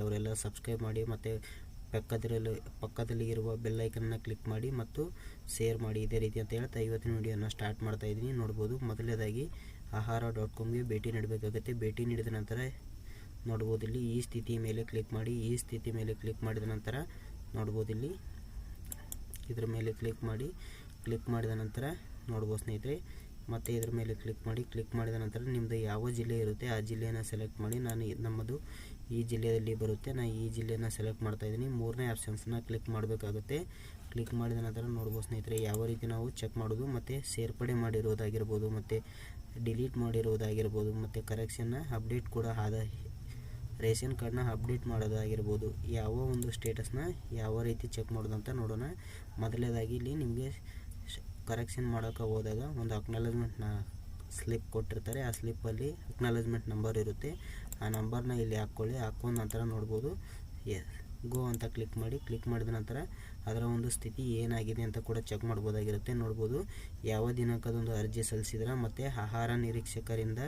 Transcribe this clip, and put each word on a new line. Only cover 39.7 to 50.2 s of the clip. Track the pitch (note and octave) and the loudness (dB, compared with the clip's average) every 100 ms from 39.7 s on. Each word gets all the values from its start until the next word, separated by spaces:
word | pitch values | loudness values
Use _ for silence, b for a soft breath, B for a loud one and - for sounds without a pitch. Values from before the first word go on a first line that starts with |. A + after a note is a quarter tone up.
| A2+ B2 A#2+ | 2 2 2
ಮಾಡಿರೋದಾಗಿರ್ಬೋದು, | A#2 A2+ A2 G#2+ G#2+ G#2+ G#2+ G#2+ G#2+ A2 | 4 4 4 4 4 4 4 2 2 2
ಮತ್ತು | A2 A2 - | 0 -2 -2
ಕರೆಕ್ಷನ್ನ | A2 A2+ - A#2 B2+ D3+ A#2+ | 0 -2 0 0 0 0 0
ಅಪ್ಡೇಟ್ | A2+ B2 - A#2 | 2 0 0 0
ಕೂಡ | A2+ A2 | 0 2
ಆದ | G#2+ A2 A2 - - - B B B B - - A2+ | 2 2 0 -4 -6 -6 B B B B -4 2 4
ರೇಷನ್ | A2 B2+ B2+ | 4 2 0
ಕಾರ್ಡ್ನ | A#2 B2 B2 | 0 2 2
ಅಪ್ಡೇಟ್ | A2 A#2 B2 B2+ | 2 2 0 2
ಮಾಡೋದಾಗಿರ್ಬೋದು, | A2 G#2+ G#2+ G#2+ - G#2+ G#2 G#2+ - - A2+ | 2 4 2 2 2 2 2 2 0 0 2
ಯಾವ | A2 B2 C3 | 2 2 2
ಒಂದು | B2 A#2+ - | 2 0 0
ಸ್ಟೇಟಸ್ನ | A2+ A2+ A2 B2 E3 F3+ - A2+ | 0 0 0 0 0 -2 -4 -2
ಯಾವ | A2 A2 A#2 | 0 2 2
ರೀತಿ | A#2 A#2+ - | 0 -2 -2
ಚೆಕ್ | G#2+ A2 | -2 -2
ಮಾಡೋದು | G#2+ G#2+ | -2 -2
ಅಂತ | A#2 B2+ | -2 -2
ನೋಡೋಣ. | A2 A2 C3 F#3 B B B - | 0 0 -2 -4 B B B -2
ಮೊದಲನೇದಾಗಿ | A2 A#2 A#2+ A#2 A2+ B2 | 0 2 2 2 0 0
ಇಲ್ಲಿ | B2 D3+ | 0 0